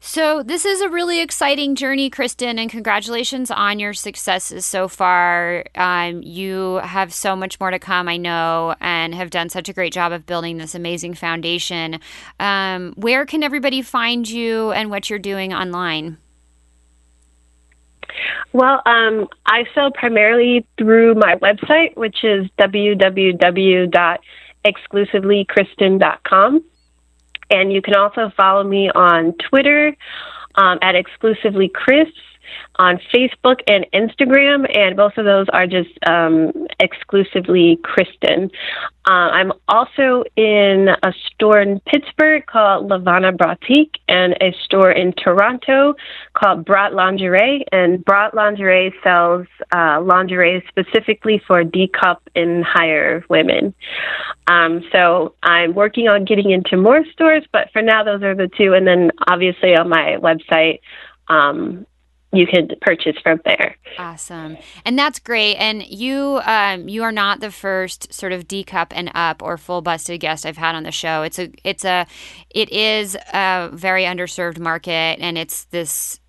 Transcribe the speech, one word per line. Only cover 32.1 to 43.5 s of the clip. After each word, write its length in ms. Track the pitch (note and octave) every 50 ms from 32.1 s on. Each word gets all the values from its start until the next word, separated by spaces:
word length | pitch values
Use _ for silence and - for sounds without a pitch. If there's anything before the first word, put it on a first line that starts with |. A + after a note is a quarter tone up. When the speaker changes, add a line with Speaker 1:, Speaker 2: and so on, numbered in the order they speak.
| - - - - _ _ _ - - - - - _
Speaker 2:
on 220 | - F#3 F3+ F3+ F3+ - - -
Facebook 460 | A#3+ B3+ B3+ - _ _ B3 B3+ B3+ - -
and 180 | G#3 G3 F3+ - -
Instagram, 760 | F#3+ A3 A3+ - - C#4+ B3 C4 C#4 C#4 C#4 C#4+ C#4+ C4+ C4 -
and 200 | G#3 G3+ F#3+ F#3+
both 200 | F#3+ G3+ G#3 G3+ -
of 60 | A3
those 220 | G3+ G3 G3 G3 F#3+ -
are 140 | - F#3
just, 240 | F#3 F#3 F#3 F3 E3+ - - - E3+
um, 440 | E3 E3+ E3 E3 E3 D#3+ D#3+ - - D#4 F#4 - - _
Exclusively 960 | - F#3 - - - _ - G3 G3 G3 - G3 F3+ - F3+ F#3 E3+ E3+ E3 E3+ -
Kristen. 680 | - - - F#3 - - _ - - - - F#3 F#3+ - - - - - - - - _ _ _
Uh, 240 | F#3+ F#3+ F3+ F3 E3
I'm 220 | - F3 F#3+ F#3+ - _ _ -
also 560 | G3+ A3 B3 - - - C#4 C4 B3+ B3 - - _
in 540 | - A3 G#3+ G#3+ G#3 G3+ G3 G3 G3 G3 G3
a 240 | F3+ - - F#3 F3+ - - - _
store 280 | _ A3 G#3+ G#3+ G#3
in 180 | G3+ G3+ G3+ G3
Pittsburgh 640 | _ - - D4 D4 - - - D#4 D#4 D#4 D4+ C#4+
called 440 | - - A3+ G#3+ G3+ G3 F#3 G3+ G3+
Lavana 460 | G3 F#3 F3+ F3+ F3 F#3 F#3+ F#3+ F#3
Boutique 600 | F3 F#3 F3